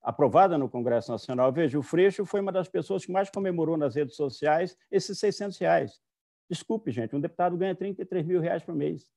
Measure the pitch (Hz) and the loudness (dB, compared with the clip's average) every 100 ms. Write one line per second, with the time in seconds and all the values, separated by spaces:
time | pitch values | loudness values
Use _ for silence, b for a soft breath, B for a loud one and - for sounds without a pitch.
0 | 117 117 139 143 190 165 131 123 120 120 | -6 2 4 6 6 4 -2 -2 0 0
1 | - 113 - 127 127 131 160 139 131 180 | 0 -8 -6 2 2 4 0 0 -2 4
2 | 190 185 190 202 196 185 180 180 160 190 | 4 2 -4 -2 -2 -2 -2 -4 -4 -6
3 | - 180 196 - 190 175 156 165 147 120 | -2 -2 -2 -2 -2 0 0 2 0 0
4 | 143 - 143 - 147 156 180 - _ 196 | -4 -2 -6 -2 0 2 0 -8 _ -2
5 | 185 196 208 - 202 180 170 170 139 - | -2 -2 -2 -2 -6 -2 2 2 2 -10
6 | _ _ _ _ _ 175 - 226 190 120 | _ _ _ _ _ -10 -4 -4 -2 -4
7 | 113 143 160 - 180 175 190 185 196 196 | -4 -4 -4 -2 -2 0 -2 -2 -6 -6
8 | - 185 160 180 165 165 - 160 147 160 | -4 -4 0 0 0 -4 -4 -4 -4 -4
9 | _ | _